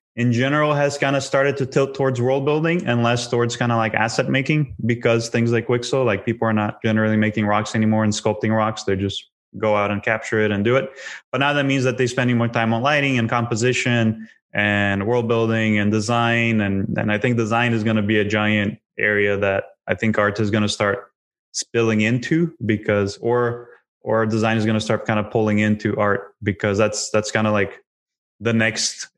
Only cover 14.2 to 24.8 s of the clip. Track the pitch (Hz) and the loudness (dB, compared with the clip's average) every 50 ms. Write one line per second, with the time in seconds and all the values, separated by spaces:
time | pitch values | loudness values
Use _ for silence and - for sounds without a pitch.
14.2 | - - - _ _ _ - 104 104 104 104 101 101 101 98 98 98 113 123 123 | -10 -16 -20 _ _ _ -4 -2 0 0 2 2 0 0 0 -2 0 0 0 0
15.2 | 117 113 117 113 113 113 113 113 110 110 107 104 101 104 110 110 104 110 120 117 | 0 0 0 0 2 0 0 0 2 2 2 2 2 2 2 0 0 0 2 2
16.2 | 117 117 117 117 117 117 113 107 101 98 98 98 101 - - - 107 107 107 104 | 2 2 2 2 2 2 2 0 0 0 0 -2 -2 -2 -2 -2 0 0 0 0
17.2 | - 123 120 117 110 104 117 117 120 120 117 110 107 113 110 110 101 104 110 107 | 0 0 0 0 0 0 0 0 2 2 0 0 0 0 0 0 2 2 2 2
18.2 | 101 95 107 104 107 107 107 104 101 104 104 - _ _ _ 104 110 107 104 104 | 2 2 0 0 2 2 2 0 0 -2 -4 -8 _ _ _ -2 0 0 2 2
19.2 | 101 104 101 98 101 98 98 98 - - - _ _ - 101 - 117 110 104 107 | 2 0 0 0 0 0 0 0 -4 -6 -16 _ _ -6 -4 -2 0 0 2 2
20.2 | 104 107 101 - 110 101 107 107 104 104 - - 107 101 98 - - - _ _ | 2 2 0 0 -2 0 0 0 0 -2 -2 0 0 0 -2 -2 -6 -14 _ _
21.2 | _ _ _ _ _ _ - - - - - 117 117 113 110 107 107 110 123 123 | _ _ _ _ _ _ -12 -12 -10 -4 -2 0 2 2 2 2 2 2 0 -2
22.2 | 123 - 160 165 175 165 - - 110 110 110 - - - 104 101 101 98 - - | 0 0 0 0 0 -2 -4 -6 -2 -2 -2 -2 0 0 0 0 0 -2 -4 -4
23.2 | - 117 120 120 120 117 117 120 - - - _ _ _ _ _ - 110 110 110 | -2 0 0 0 0 -2 -4 -6 -12 -18 -20 _ _ _ _ _ -4 -2 0 0
24.2 | 113 110 110 110 110 110 113 110 107 113 110 107 | 0 0 0 0 0 0 0 0 0 0 0 0